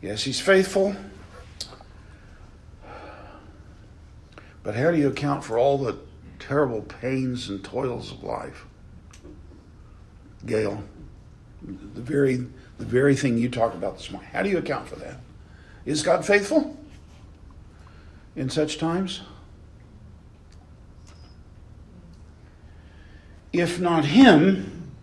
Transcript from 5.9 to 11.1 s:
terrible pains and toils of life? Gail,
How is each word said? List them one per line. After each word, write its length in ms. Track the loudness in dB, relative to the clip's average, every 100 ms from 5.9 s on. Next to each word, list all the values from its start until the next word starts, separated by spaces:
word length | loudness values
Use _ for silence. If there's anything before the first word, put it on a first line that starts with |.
| -6 -12 -20 -20 -18
terrible 420 | -4 0 0 -2
pains 720 | -8 -8 -4 -2 -2 -4 -6
and 120 | -10
toils 480 | -8 -6 -4 -6 -10
of 140 | -12
life? 400 | -8 -8 -8 -14 -20 -20 -20 -20 -20 -20 -20 -20 -20 -20 -20 -20 -20 -20 -20 -20 -20 -16 -4
Gail, 360 | -2 0 -4 -12 -16 -20